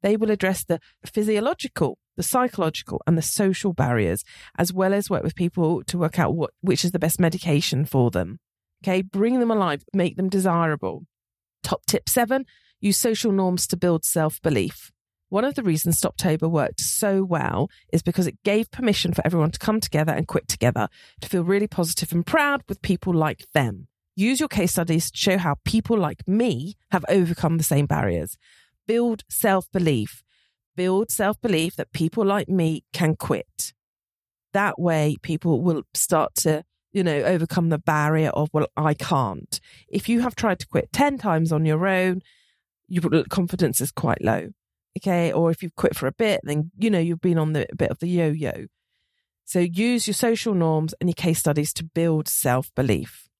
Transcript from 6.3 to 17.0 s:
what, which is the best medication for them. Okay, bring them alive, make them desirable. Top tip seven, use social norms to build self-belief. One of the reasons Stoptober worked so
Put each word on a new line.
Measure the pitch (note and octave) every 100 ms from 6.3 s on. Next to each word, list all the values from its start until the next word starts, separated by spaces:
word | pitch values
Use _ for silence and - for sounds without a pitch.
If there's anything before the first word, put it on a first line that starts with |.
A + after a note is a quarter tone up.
what, | E3 - _
which | F#3 -
is | F3
the | F3+
best | D#3+ -
medication | F3 F3+ E3+ D3 - B2+ D3+
for | C3+ A#2+
them. | F#2 F2 G#2+ _ _ _ _
Okay, | - F#3
bring | F#3+ G3 A3 B3+
them | A#3
alive, | G#3+ F#3 C#3+ -
make | G3 F3+ G3
them | F#3+
desirable. | G3 F#3 E3+ E3 D3+ F#2+ D#2 E3 _ _ _ _ _
Top | - - -
tip | - -
seven, | - A#3 B3 - _ _ _
use | G3+ G3
social | A#3+ A3 A3+
norms | G3 F#3 F3+ -
to | F3+
build | F3+ E3
self-belief. | - E3+ D#3 - E3 A#2+ F#2+ - - _ _ _ _
One | G3 B3+
of |
the | C#4+
reasons | G#3+ D#3 F3 D#3+
Stoptober | - - F#3 D#3+ E3
worked | E3 C#3 -
so | - -